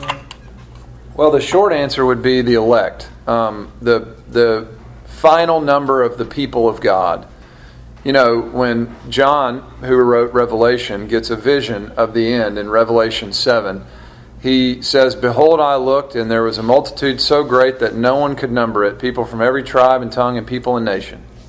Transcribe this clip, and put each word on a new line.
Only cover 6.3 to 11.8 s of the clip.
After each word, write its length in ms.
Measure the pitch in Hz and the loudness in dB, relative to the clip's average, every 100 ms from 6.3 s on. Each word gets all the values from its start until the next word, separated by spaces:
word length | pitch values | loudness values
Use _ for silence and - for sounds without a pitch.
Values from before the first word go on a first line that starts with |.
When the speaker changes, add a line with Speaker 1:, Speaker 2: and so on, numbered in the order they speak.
| 143 135 123 113 | -6 -4 0 0
Speaker 2:
of 140 | 107 | 0
God. 440 | 110 92 90 85 - - - - - - - - | 0 2 0 -2 -8 -20 -20 -20 -20 -20 -20 -8
You 100 | 139 | 0
know, 280 | 135 120 117 | 2 4 2
when 560 | 117 123 123 117 117 - 127 | -2 -2 -2 -2 -4 -10 -6
John, 500 | 120 135 147 127 127 - - | 0 2 2 0 -6 -12 -12
who 140 | 127 131 | 0 2
wrote 360 | 123 120 120 | 4 2 2
Revelation, 720 | 120 120 113 117 123 - 101 104 | 0 0 2 2 2 -4 -8 -4
gets 220 | 113 110 | -4 -2
a 80 | 110 | -2
vision 560 | 117 143 120 104 | 0 0 -2 -8